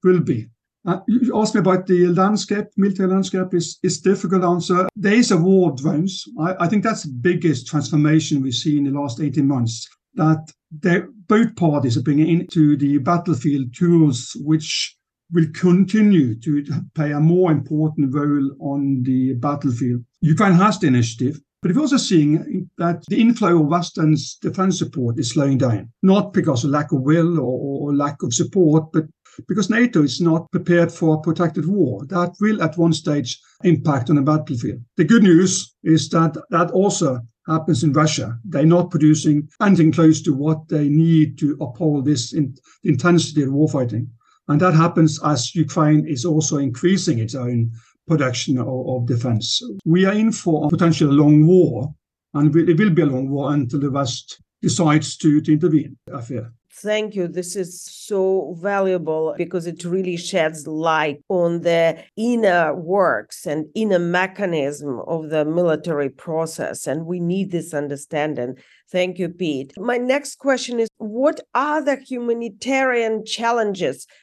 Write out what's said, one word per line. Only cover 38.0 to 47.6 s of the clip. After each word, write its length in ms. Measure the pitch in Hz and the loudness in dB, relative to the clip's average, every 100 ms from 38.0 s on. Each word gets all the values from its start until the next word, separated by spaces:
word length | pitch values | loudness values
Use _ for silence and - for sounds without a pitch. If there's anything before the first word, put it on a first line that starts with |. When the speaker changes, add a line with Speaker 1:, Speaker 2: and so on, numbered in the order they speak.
| 151 - 98 - | 2 0 -6 -10
Speaker 1:
They're 220 | - 139 156 | -6 2 4
not 260 | 175 180 | 4 2
producing 560 | 156 151 156 156 151 147 - | 2 4 4 2 0 -2 -2
anything 320 | 208 175 156 | 2 4 4
close 280 | 156 160 156 | 6 4 4
to 100 | 170 | 0
what 340 | 135 151 156 - | -2 -2 -4 -2
they 220 | 156 143 | -2 2
need 480 | 151 165 160 147 - | 2 4 4 2 0
to 180 | 143 - | -4 -4
uphold 420 | 127 - 160 147 | -8 -4 -2 0
this 300 | 131 131 - | 0 -2 -2
in-, 200 | - 127 139 _ _ | -4 -4 -6 _ _
intensity 600 | 180 117 175 175 - 151 | -2 2 4 2 2 -2
of 60 | 135 | 0
warfighting. 580 | 139 151 143 120 110 - - _ _ - | 0 0 0 -2 -4 -8 -12 _ _ -2
And 100 | 151 | 2
that 140 | 180 | 4
happens 440 | 156 170 170 160 - | 4 4 4 2 2
as 320 | 151 135 - 170 | -2 -2 -2 -2
Ukraine 500 | 151 175 151 151 156 | -2 0 2 2 0
is 200 | 127 175 | -4 -2
also 320 | 156 156 147 | 0 0 -2
increasing 640 | 139 - 175 190 - 117 | -4 -2 0 0 0 -2
its 160 | 110 135 | -4 -6
own 360 | 123 120 | -4 -2